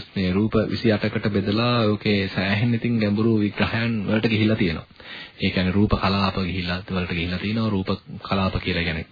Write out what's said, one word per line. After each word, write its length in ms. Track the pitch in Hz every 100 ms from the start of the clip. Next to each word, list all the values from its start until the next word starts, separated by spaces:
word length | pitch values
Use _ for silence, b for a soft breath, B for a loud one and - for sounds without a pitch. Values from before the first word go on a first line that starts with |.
| -
මේ 200 | 101 92
රූප 240 | 95 110 110
විසි 240 | - 104 113
අටකට 360 | 104 107 107 107
බෙදලා 460 | 101 98 107 120 120
ඕකේ 380 | 107 104 107 101 98
සෑහෙන 480 | - 95 104 120
ඉතින් 200 | 117 120 117
ගැඹුරු 360 | 104 104 113 110
විග්‍රහයන් 560 | 104 - 101 113 117 110
වලට 260 | 92 110 117
ගිහිලා 280 | 107 107 107
තියෙනවා. 300 | 90 78 - - B B B
ඒ 160 | - 95
කියන්නේ 220 | 95 92
රූප 200 | 98 104
කලාප 420 | 101 98 98 95 98
ගිහිලා 420 | 92 90 87 92 -
වලට 240 | 92 90
ගිහිලා 280 | 87 85 90
තියෙනවා. 320 | 101 113 110
රූප 200 | 98 95 95 - 82
කලාප 340 | - 98 95 -
කියලා 260 | 90 85
කියන්නේ 220 | 87 82 -